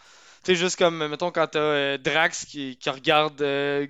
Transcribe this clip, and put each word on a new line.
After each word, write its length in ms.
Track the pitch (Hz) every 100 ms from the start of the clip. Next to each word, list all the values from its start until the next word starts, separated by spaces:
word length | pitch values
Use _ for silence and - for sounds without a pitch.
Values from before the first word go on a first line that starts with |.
| - - - - -
Tu 60 |
sais, 40 | 180
juste 180 | 180 -
comme, 280 | 180 165 151
mettons, 240 | 147 175
quand 160 | 165 156
t'as, 100 | 156
euh, 400 | 151 147 139 139
Drax 460 | 131 151 170 -
qui, 320 | - 147 135 127
qui 100 | -
regarde, 540 | 135 143 151 156 139
euh, 420 | 143 139 143 143 143